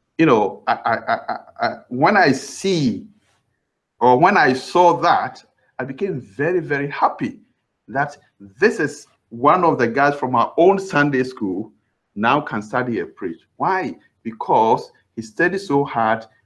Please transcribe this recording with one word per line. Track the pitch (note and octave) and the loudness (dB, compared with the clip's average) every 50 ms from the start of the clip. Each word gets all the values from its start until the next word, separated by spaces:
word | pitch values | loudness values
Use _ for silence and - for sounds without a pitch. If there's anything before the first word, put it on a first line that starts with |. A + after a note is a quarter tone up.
| _ _ _ - | _ _ _ 2
you | D#3+ | 4
know, | D#3 B2 G#2+ G#2 F#2+ - - - | 4 4 4 4 0 -2 -4 -4
I, | - A#2+ | -4 -2
I, | - - A#2 A#2 | -2 -2 -2 -2
I, | G#2 - - A#2 | -2 -2 -4 -4
I, | A2+ - - A2+ - - - - - A#2 | -4 -4 -6 -10 -10 -12 -16 -8 -4 -4
I, | A2+ - - - - | -4 -4 -6 -12 -10
when | B2 B2+ D3 F#3 G#3+ | -2 0 2 2 4
I | G3+ F3+ D3 | 4 4 4
see, | C3 - - - - - - G3 F#3 E3 C#3+ A#2+ G2 F2+ - - _ _ _ _ _ _ _ _ _ _ _ _ _ _ _ _ _ - | 2 0 -4 -12 -12 -6 -4 -2 0 0 0 0 -2 -4 -8 -16 _ _ _ _ _ _ _ _ _ _ _ _ _ _ _ _ _ 0
or | A#2 B2 B2 C3 | 4 4 6 6
when | E3 F#3+ G3 | 6 4 4
I | F3+ D#3 C3+ | 4 4 4
saw | B2+ C3 - - - F3 F3+ F3 D#3+ B2+ | 2 0 -4 -2 2 4 4 4 4 2
that, | D#3 F3 - F#2 - - - - - _ _ _ _ _ _ - | 2 2 2 2 0 -4 -10 -14 -20 _ _ _ _ _ _ -12
I | - | -12
became | C3+ - - G3 G3 E3+ C3 | -10 -8 -6 -6 -6 -6 -8
very, | - - - - C#3+ E3 F#3 F3+ | -10 -10 -8 -4 -2 -2 -2 -2
very | D#3 C#3 D3 C#3 C#3+ C#3+ | -2 -2 -4 -4 -4 -6
happy | - - D#3 - - - - D#3 - - _ _ _ _ _ _ _ _ _ - | -4 -2 -2 -2 -2 -2 -6 -6 -8 -10 _ _ _ _ _ _ _ _ _ -6
that | G#2+ C3+ C#3+ - - - _ _ _ - | -4 -4 -4 -4 -6 -12 _ _ _ -20
this | G2+ G2+ - - F3+ A#3 - - | -20 -20 -2 0 0 0 2 0
is | D#3 C3 - - - _ _ _ _ _ | -4 -4 -6 -10 -20 _ _ _ _ _
one | A#2+ A#2 A#2+ C#3+ E3 F#3 F3 | -6 0 2 4 4 4 4
of | E3 C#3 A#2 | 2 2 2
the | B2 A#2 | 0 0
guys | A2+ C#3 C#3 C#3+ C#3+ | 0 2 2 0 0
from | - C#3 B2+ B2+ | -2 -4 -2 0
our | A#2+ A2+ - - | 0 0 0 2
own | - E3 F#3+ G3 F#3+ | 2 4 4 4 2
Sunday | F#3+ - - D3 D3 D3 C3+ B2+ | -2 -2 0 0 2 2 0 0
school | B2+ B2+ - - A2 F#2+ F2+ F#2 A2 - _ _ _ _ _ _ _ _ _ | -2 -4 -6 -6 -6 -6 -4 -6 -8 -10 _ _ _ _ _ _ _ _ _
now | G2+ G#2+ A#2 C3+ D3 | -2 0 0 0 0
can | D3 - - A2 | -2 -4 -8 -8
study | G#2 - - B2 B2+ B2+ A2+ F#2+ | -8 -6 -6 -4 -4 -4 -4 -6
and | E2+ D#2+ - | -6 -8 -10
preach. | - G2+ E2+ E2 - _ _ _ | -10 -10 -10 -10 -12 _ _ _
Why? | - C#3 F3 F#3+ F#3 E3+ A#2 - - _ _ _ _ | -6 -4 -4 -2 -4 -4 -6 -10 -12 _ _ _ _
Because | - A#2 A2 - - - D#3+ A#2+ A2+ A2+ B2 B2+ - - _ _ _ _ _ | -14 -12 -12 -8 -4 0 2 2 2 2 2 0 -2 -8 _ _ _ _ _
he | A#2 | -14
studied | A2+ - - - E3 F3+ F#3+ F#3+ | -14 -8 -4 -2 -2 -2 -2 -4
so | - - C#3+ C#3+ C#3+ | -4 -2 0 0 0
hard, | C#3+ - A#2+ A2+ G#2+ A2+ A2+ - - _ _ _ | -2 -2 -2 0 0 0 -2 -4 -10 _ _ _